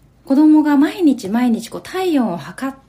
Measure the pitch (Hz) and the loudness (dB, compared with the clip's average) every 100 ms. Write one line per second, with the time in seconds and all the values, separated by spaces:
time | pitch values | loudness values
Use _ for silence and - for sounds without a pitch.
0 | _ _ - 269 311 302 294 285 311 415 | _ _ -2 2 6 4 4 2 2 2
1 | 320 240 185 226 247 208 - 175 - 370 | 0 0 -2 -2 0 -2 -6 -14 -10 -6
2 | 370 294 214 170 139 - 269 262 | -2 0 -2 -6 -12 -10 -10 -10